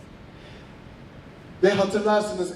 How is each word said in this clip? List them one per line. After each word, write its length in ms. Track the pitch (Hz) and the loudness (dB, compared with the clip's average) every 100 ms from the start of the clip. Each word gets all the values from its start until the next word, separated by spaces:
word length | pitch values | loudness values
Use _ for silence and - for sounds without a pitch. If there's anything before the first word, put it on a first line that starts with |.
| - - - - - - - - - - - - - - - - | -20 -20 -20 -20 -18 -18 -20 -20 -20 -20 -20 -20 -20 -20 -18 2
Ve 80 | 185 | 4
hatırlarsınız 840 | 202 190 214 214 208 208 185 170 | 4 2 2 4 2 2 -2 -6